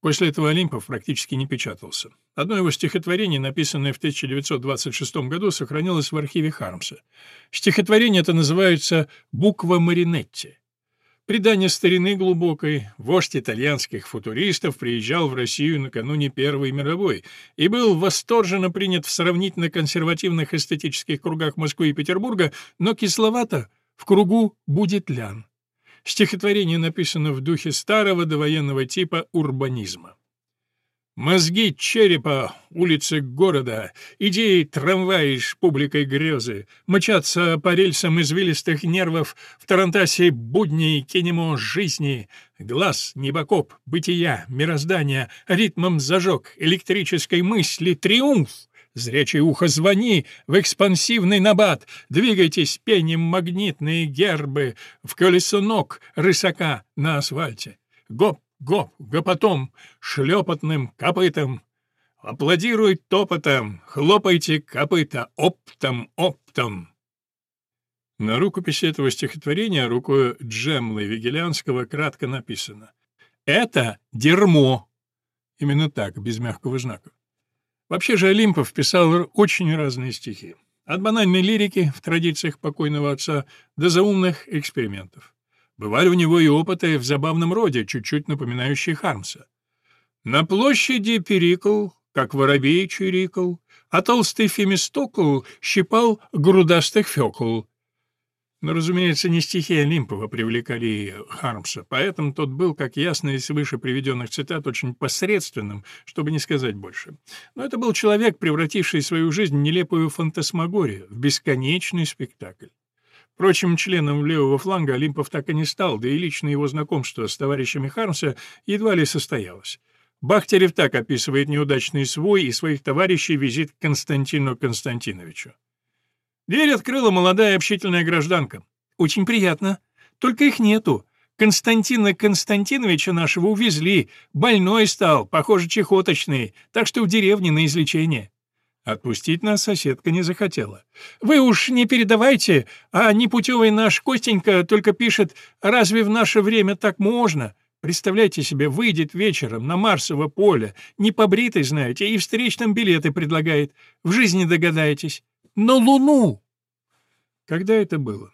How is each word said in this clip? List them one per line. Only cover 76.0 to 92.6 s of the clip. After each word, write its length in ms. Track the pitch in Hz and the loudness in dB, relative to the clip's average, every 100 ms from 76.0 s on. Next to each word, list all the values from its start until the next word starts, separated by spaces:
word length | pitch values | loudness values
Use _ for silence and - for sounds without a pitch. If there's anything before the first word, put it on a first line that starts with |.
| 101 - | -8 -6
без 200 | 104 113 | -8 -6
мягкого 380 | 120 104 - 127 | -6 -6 -6 -6
знака. 320 | 123 107 - _ _ _ _ _ _ _ _ | -8 -12 -18 _ _ _ _ _ _ _ _
Вообще 280 | 175 - 220 | -6 0 2
же 120 | 190 | 4
Олимпов 440 | 202 220 165 131 | 4 4 2 -2
писал 400 | - 143 185 170 | -2 0 4 4
р-, 180 | 170 170 | 4 0
очень 420 | - 208 - 175 160 | 2 2 2 -2 -2
разные 360 | 147 127 127 | -4 -4 -8
стихи. 420 | 113 - 101 - - _ _ _ | -8 -12 -14 -16 -20 _ _ _
От 160 | 170 | -4
банальной 400 | 202 226 202 185 | 0 2 4 4
лирики 500 | 185 220 208 190 165 | 2 2 0 2 0
в 60 | 135 | -2
традициях 580 | - 165 170 156 165 - | -4 0 0 -2 -6 -6
покойного 540 | 156 147 151 147 147 | -8 -4 -4 -2 -2
отца 320 | 139 - 151 135 - _ - | -4 -4 -4 -6 -16 _ -2
до 140 | 165 | 2
заумных 580 | 175 202 196 185 156 - | 4 4 4 2 -2 -6
экспериментов. 840 | 165 139 - 113 98 92 - - _ _ _ _ _ | -8 -6 -6 -6 -6 -14 -20 -20 _ _ _ _ _
Бывали 320 | 107 113 180 | -4 2 4
у 60 | |
него 260 | 180 165 170 | 4 4 6
и 80 | 160 | 6
опыты 500 | 147 160 185 170 151 | 4 2 -2 0 0
в 60 | |
забавном 480 | 123 143 156 160 170 | 0 -2 0 0 0
роде, 320 | 185 220 127 | 0 0 0
чуть-чуть 440 | 107 135 107 147 147 | -4 -6 -4 -6 -4
напоминающие 640 | 147 120 123 127 143 - | -6 -6 -4 -4 -4 -4
Хармса. 520 | 156 190 113 92 - - _ _ _ _ _ _ _ | -4 -4 -6 -8 -16 -18 _ _ _ _ _ _ _
«На 220 | - 135 165 | -2 0 2
площади 720 | 190 262 262 - 254 208 233 | 2 2 2 0 -2 0 -2
Перикл, 720 | 170 196 170 180 202 208 202 _ _ | 0 2 2 2 0 0 -2 _ _
как 200 | - 131 | -4 -4
воробей 560 | 135 135 143 | 0 2 4